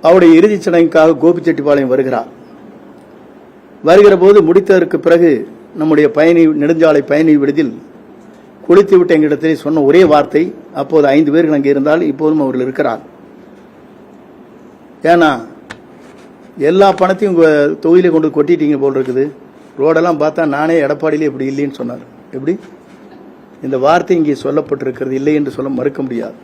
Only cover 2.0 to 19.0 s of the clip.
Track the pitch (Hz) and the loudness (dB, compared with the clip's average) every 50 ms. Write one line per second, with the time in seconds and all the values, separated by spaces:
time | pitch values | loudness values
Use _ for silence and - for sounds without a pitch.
2 | 131 131 123 117 117 - - - - - - - - - - - - - - - | -2 -2 -4 -6 -6 -8 -16 -20 -20 -20 -20 -20 -20 -20 -20 -20 -20 -20 -20 -20
3 | - - - - - - - - - - - - _ - - - - 147 170 196 | -20 -20 -20 -20 -20 -20 -20 -20 -20 -20 -20 -20 _ -20 -20 -8 0 4 4 6
4 | 208 208 196 175 180 196 202 208 170 156 180 190 190 - 196 185 170 - - 156 | 6 6 4 4 4 6 6 6 4 4 2 2 2 2 2 2 2 0 -4 -4
5 | - 165 170 170 175 165 143 113 - - - - - - - - 156 156 156 147 | 0 2 2 4 4 2 2 0 -4 -10 -16 -20 -20 -20 -10 -6 -2 0 0 2
6 | 151 143 - 151 151 165 170 170 165 156 156 147 147 147 165 160 165 160 151 147 | 2 0 2 2 2 2 4 4 2 2 2 0 -2 -2 0 2 2 2 2 0
7 | 135 135 143 151 160 160 151 143 139 139 139 147 156 127 110 - - - - - | 0 0 -2 0 2 2 2 2 2 -2 -2 -2 -4 -4 -6 -10 -18 -20 -20 -20
8 | - - - - - - - - - - - - - - 170 196 202 196 196 180 | -20 -20 -20 -20 -20 -20 -20 -20 -20 -20 -20 -20 -2 2 4 4 4 4 2 2
9 | 175 - 170 156 151 151 147 143 151 160 160 143 - 147 156 160 143 135 147 175 | 2 2 2 0 2 0 -2 -2 -2 -4 -4 -2 -4 -4 -2 0 0 2 4 4
10 | 190 160 151 147 143 - - 151 170 180 - - - - - - 139 139 160 156 | 4 4 4 2 0 0 -2 -2 -2 -2 -6 -14 -20 -16 -10 -10 -8 -2 0 2
11 | 147 143 135 147 160 147 143 160 170 156 151 143 139 139 143 139 135 147 151 165 | 2 2 2 2 2 2 2 0 0 0 0 -2 0 0 0 0 0 0 0 0
12 | 170 151 139 135 156 156 156 156 143 131 127 127 127 127 131 - 147 131 113 104 | -2 -4 -4 -2 -2 -2 -2 0 -2 -4 -4 -4 -6 -6 -4 -4 -4 -4 -4 -6
13 | - - - - - - - - - - - - - - _ - - - - - | -10 -18 -20 -20 -20 -20 -20 -20 -20 -20 -20 -20 -20 -20 _ -20 -20 -20 -20 -20
14 | - - - - - - - - - - - - - - - - - - - - | -20 -20 -20 -20 -20 -20 -20 -20 -20 -20 -20 -20 -20 -20 -20 -20 -20 -20 -20 -12
15 | - 160 170 175 165 156 139 120 113 - - - - - - - - - - - | -4 -2 0 0 0 -2 -2 -4 -10 -16 -20 -20 -20 -20 -20 -20 -20 -20 -20 -20
16 | - - - - - - - - - - - - 135 147 170 190 196 196 185 190 | -20 -20 -20 -20 -20 -20 -20 -20 -20 -20 -12 -4 -2 -2 2 2 2 2 2 0
17 | 190 185 190 190 208 202 185 165 165 156 151 147 143 147 156 156 - 165 165 180 | -2 -2 -2 -2 -2 -2 0 2 2 2 2 2 0 -2 -2 -4 -2 2 2 2
18 | 185 180 160 160 156 151 - 156 - 147 175 156 151 147 151 139 135 139 135 135 | 2 2 0 0 -2 -2 -2 -2 0 0 0 -2 0 -2 -2 -2 -2 -2 -2 -2